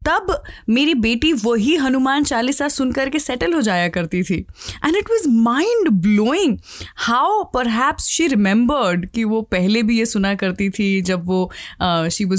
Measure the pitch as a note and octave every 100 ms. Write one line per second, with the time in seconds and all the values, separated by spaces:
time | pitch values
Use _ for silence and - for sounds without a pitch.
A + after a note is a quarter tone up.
0 | D4+ F4+ F#4+ - - - - A#3 D4 C#4
1 | A3 A#3 - C#4+ G#3+ A#3 A#3 E4 C4+ C4
2 | C4 C#4 C#4+ A#3+ B3 C#4 D4 - C4 B3+
3 | C4+ D4 - B3+ E4+ E4 A3 F3+ F3 F3
4 | E3+ F3+ F#3 E3+ - - - - D4 F#4
5 | G4+ A4+ E4 A3+ A3+ B3+ G4+ A#4 E4 G3
6 | F#3+ G#3 A3 E4+ F4 F2+ - - - -
7 | - A#3+ E4 G#4+ - B3+ A#3+ A3 C4+ D4+
8 | - - D#4+ A#3+ G3 G#3 A#3+ D4 G3 F3
9 | F#3 A3+ A3 A3 A3 F3+ F#3 A3+ A3+ A#3
10 | A3+ G#3 G3 G3+ F#3+ F#3 G3 F#3+ G3 F#3+
11 | F#3 F#3 F3 F#3 F#3 - - - F3+ E3+
12 | E3 - G3